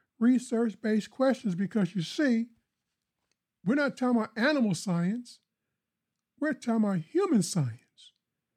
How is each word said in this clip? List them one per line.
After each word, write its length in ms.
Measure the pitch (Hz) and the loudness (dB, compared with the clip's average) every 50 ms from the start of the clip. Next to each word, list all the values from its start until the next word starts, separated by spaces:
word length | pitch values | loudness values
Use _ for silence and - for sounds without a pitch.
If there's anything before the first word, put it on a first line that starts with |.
| _ _ _ - | _ _ _ 2
research-based 920 | 226 240 254 240 247 - 247 226 233 233 190 - - 214 214 214 196 - | 4 4 4 4 0 -2 -2 -2 -2 -2 -2 -4 -2 0 0 0 -2 -4
questions, 460 | - - 262 269 254 254 - 220 175 | -4 0 0 0 0 0 -2 -4 -2
because 400 | 165 202 180 - 220 196 170 - | -2 -4 -2 0 0 -2 0 -2
you 60 | 196 160 | -4 -6
see, 440 | - - - 302 269 240 226 233 - _ _ _ _ _ _ _ _ _ _ _ _ _ _ _ _ _ _ _ _ _ _ - | -4 -2 -2 0 2 2 0 -2 -4 _ _ _ _ _ _ _ _ _ _ _ _ _ _ _ _ _ _ _ _ _ _ -2
we're 100 | 175 254 | 0 0
not 220 | 285 285 262 - | 2 0 0 -2
talking 200 | - 254 247 247 | -2 0 2 2
about 140 | 233 214 - - | 2 0 -2 -2
animal 380 | 220 220 285 311 285 240 208 175 | -2 0 2 2 2 2 0 0
science. 680 | - - 208 175 170 170 180 214 247 240 - - - _ _ _ _ _ _ _ _ _ _ _ _ _ _ _ _ _ _ _ - | -2 -2 -2 -2 0 0 -2 -2 -4 -8 -12 -18 -20 _ _ _ _ _ _ _ _ _ _ _ _ _ _ _ _ _ _ _ -6
We're 140 | 285 311 294 | -4 -4 -4
talking 320 | - - 240 226 226 214 | -4 -4 -2 0 0 0
about 140 | 202 196 175 | 0 0 -2
human 440 | 160 - - 330 403 392 311 214 170 | -4 -2 -2 0 0 2 2 2 2
science. 720 | - - 180 143 120 113 - _ _ _ _ - - _ _ _ _ _ _ _ _ _ | 2 0 -2 -2 -2 -4 -10 _ _ _ _ -20 -20 _ _ _ _ _ _ _ _ _